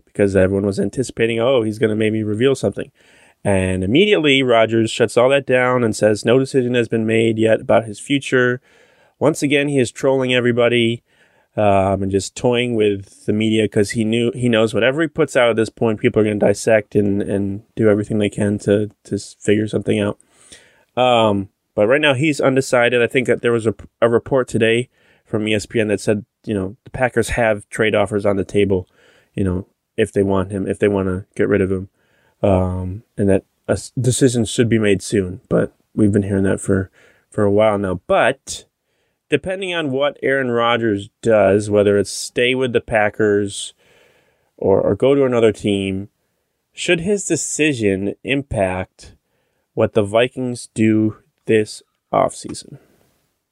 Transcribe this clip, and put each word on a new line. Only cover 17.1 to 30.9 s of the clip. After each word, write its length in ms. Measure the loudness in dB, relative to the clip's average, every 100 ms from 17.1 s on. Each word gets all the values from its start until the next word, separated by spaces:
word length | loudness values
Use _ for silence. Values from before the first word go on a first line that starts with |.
| 0
and 420 | -2 -2 -4 -6 -10 -2
do 140 | 2
everything 300 | 2 0 -2
they 100 | -2
can 280 | -2 -2 -2
to, 320 | 0 0 0 _ -8
to 100 | -8
s-, 200 | -8 -10
figure 280 | 0 0 0
something 300 | -4 -2 -2
out. 200 | -2 -4 _ _ _ -20 _ _ _ 0
Um, 540 | 2 4 4 2 -4 _ _ 0
but 120 | 2
right 140 | 4
now 120 | 2 0
he's 260 | 0 0
undecided. 600 | 0 0 0 2 2 2
I 60 | 0
think 200 | 0 0
that 140 | 0
there 100 | 0
was 120 | 0 -2
a, 80 | -4 -10 0
a 80 | 2
report 380 | 2 0 -2 -2
today 400 | 0 0 0 -2 _ _ _ -8
from 200 | -6 -2
E 60 |
S 120 | -2 -2
P 140 | -2
N 100 | 0
that 100 | -2
said, 260 | 0 -2 -4 _ -6
you 80 |
know, 240 | -4 -4 -10 -14
the 40 |
Packers 400 | -4 -2 0 -2
have 380 | 0 0 0 -4
trade 240 | -2 0
offers 320 | 0 0 -2 -2
on 120 | -2
the 80 | -2
table, 420 | 0 0 0 -4 _ _ _ _
you 100 | -4
know, 240 | -4 -4 -8 _ _ -4
if 140 | -2
they 100 | 0
want 280 | 0 0 -2
him, 140 | -4 -6
if 140 | -2
they 80 |
wanna 380 | 0